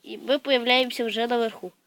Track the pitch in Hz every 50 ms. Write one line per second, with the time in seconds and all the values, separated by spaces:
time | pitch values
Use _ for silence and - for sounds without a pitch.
0 | _ - - - - 226 269 294 - 277 269 247 233 247 247 254 262 247 - -
1 | 233 226 202 220 233 240 247 240 233 226 - - - 185 _ _ _